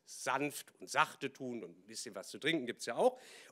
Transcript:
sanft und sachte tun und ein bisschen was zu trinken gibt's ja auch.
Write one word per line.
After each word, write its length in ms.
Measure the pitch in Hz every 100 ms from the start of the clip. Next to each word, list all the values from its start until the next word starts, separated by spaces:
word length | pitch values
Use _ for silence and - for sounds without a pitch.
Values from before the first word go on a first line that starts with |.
| -
sanft 680 | - 135 135 147 - - -
und 100 | 123
sachte 420 | 135 156 - 135
tun 320 | - 127 117
und 140 | 87 85
ein 80 | 101
bisschen 300 | 113 117 98
was 140 | -
zu 100 | 110
trinken 260 | 147 165 120
gibt's 220 | 110 -
ja 80 | 127
auch. 240 | 247 254 - - -